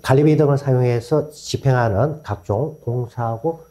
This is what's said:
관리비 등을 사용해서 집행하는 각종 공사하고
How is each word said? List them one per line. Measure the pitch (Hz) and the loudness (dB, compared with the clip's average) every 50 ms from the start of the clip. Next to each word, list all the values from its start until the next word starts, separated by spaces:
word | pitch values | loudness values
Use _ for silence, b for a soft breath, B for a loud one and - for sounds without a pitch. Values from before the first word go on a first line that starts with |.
| - | 0
관리비 | - 131 139 147 156 156 | 2 4 4 4 4 4
등을 | 151 156 139 143 135 | 4 4 2 2 0
사용해서 | - 135 131 123 123 123 120 120 113 - 156 151 147 151 | 0 0 0 2 2 2 0 -2 -2 -2 -2 -2 -2 -4
집행하는 | - - - - - - - 135 131 123 120 113 98 95 127 156 151 156 - | -8 -16 -10 -8 -8 -2 0 2 2 2 2 2 2 2 0 0 -2 -6 -10
각종 | - 104 - - - 101 104 143 160 156 - - | -10 -10 -8 -6 -4 -4 -2 -4 -4 -8 -10 -8
공사하고 | 120 117 123 123 113 - 123 120 113 113 113 - 160 160 160 B B | -6 -6 -4 -6 -6 -6 -6 -6 -6 -6 -4 -4 -6 -6 -6 B B